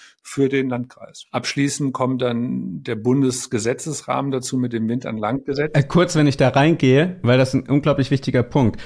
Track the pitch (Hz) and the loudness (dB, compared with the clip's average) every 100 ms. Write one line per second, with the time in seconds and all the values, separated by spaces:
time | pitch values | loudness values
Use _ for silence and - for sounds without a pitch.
0 | - _ - - 135 135 131 123 123 - | -20 _ -10 -2 0 0 -2 -4 -8 -14
1 | - - - 127 - - 139 - 139 - | -20 -20 -10 -6 -4 -2 -2 -2 -4 -2
2 | 127 127 123 117 123 127 - 170 131 113 | -2 0 -2 -2 -4 -4 -6 -8 -8 -4
3 | 120 135 131 123 - 120 110 127 165 139 | 0 2 2 0 -4 -4 -2 -4 -6 -8
4 | - 131 139 131 127 131 123 117 110 123 | -4 -4 -2 -4 -4 -4 -2 -2 -2 -2
5 | - 110 107 135 - 143 151 143 139 175 | -4 -6 -4 -4 -4 -4 0 0 2 2
6 | 175 160 147 135 131 139 151 165 135 135 | 2 4 2 4 2 4 4 4 4 4
7 | 175 180 120 127 135 135 - 143 147 139 | 2 0 2 4 4 0 0 0 2 0
8 | 131 139 - 123 120 151 117 - | 0 -2 0 0 0 2 2 0